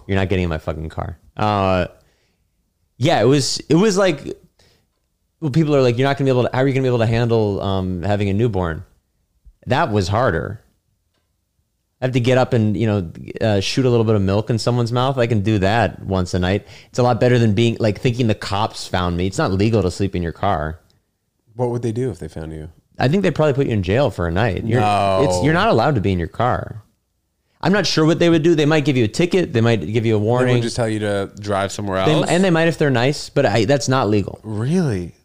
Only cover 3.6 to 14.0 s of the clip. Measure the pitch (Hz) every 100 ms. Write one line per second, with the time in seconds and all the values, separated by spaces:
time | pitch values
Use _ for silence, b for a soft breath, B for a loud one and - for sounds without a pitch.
3.6 | - 165 220 185 190 151 - - _ _
4.6 | b b b _ _ _ _ _ 156 156
5.6 | 151 143 127 117 135 139 135 127 117 123
6.6 | 139 131 131 123 113 113 120 113 104 98
7.6 | 98 95 92 90 92 101 101 101 120 95
8.6 | 87 78 - _ _ _ _ _ - -
9.6 | - 131 131 104 90 104 127 80 58 107
10.6 | _ _ _ _ _ _ _ _ _ _
11.6 | _ _ _ _ 131 127 120 127 123 123
12.6 | 107 95 113 104 85 - - - 110 101
13.6 | - - 127 117